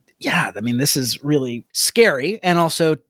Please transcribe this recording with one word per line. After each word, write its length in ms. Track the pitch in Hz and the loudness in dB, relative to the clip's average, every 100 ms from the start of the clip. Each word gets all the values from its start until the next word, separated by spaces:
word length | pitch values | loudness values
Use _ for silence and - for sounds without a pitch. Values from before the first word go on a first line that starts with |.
| _ _ | _ _
yeah, 300 | - 170 101 107 | -2 0 -2 -4
I 40 | |
mean, 180 | 117 120 | -2 0
this 180 | 139 147 | 0 0
is 260 | 123 - | -2 -4
really 420 | 147 147 127 120 - | 0 0 0 -8 -10
scary 680 | - - 233 220 139 151 220 | -4 0 4 4 2 -4 -4
and 160 | 185 170 | 0 2
also 380 | 165 - 160 151 | 2 2 0 0